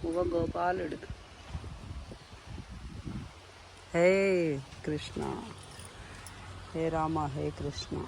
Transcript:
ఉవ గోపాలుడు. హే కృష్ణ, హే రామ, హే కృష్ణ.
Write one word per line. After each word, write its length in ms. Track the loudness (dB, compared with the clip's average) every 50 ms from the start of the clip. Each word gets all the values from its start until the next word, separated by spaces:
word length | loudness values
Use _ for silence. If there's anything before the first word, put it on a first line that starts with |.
| 0 2
ఉవ 160 | 2 4 4 4 4
గోపాలుడు. 640 | 4 4 4 2 2 4 4 4 2 0 -2 -4 -6 -8 -10 -10 -10 -12 -16 -16 -16 -14 -8 -8 -6 -6 -6 -10 -10 -10 -8 -8 -8 -8 -10 -12 -14 -14 -16 -16 -16 -14 -12 -12 -12 -10 -10 -12 -12 -10 -10 -10 -8 -8 -6 -6 -6 -8 -10 -14 -16 -18 -18 -18 -18 -18 -18 -18 -18 -16 0 4
హే 160 | 8 10 10 10 10 8 6 6 6 6 4 4 2 -2 -6 -12 -6 -2
కృష్ణ, 360 | -2 0 0 -2 -4 -4 -4 -2 -2 -2 -4 -6 -8 -10 -12 -14 -14 -14 -14 -14 -14 -14 -14 -14 -12 -12 -12 -12 -14 -14 -12 -12 -12 -12 -12 -12 -6 -2
హే 140 | 2 2 4
రామ, 360 | 4 4 4 4 4 2 2
హే 240 | 2 0 0 0 0
కృష్ణ. 480 | 0 0 -4 -2 -2 -2 -4 -4 -2 -4 -4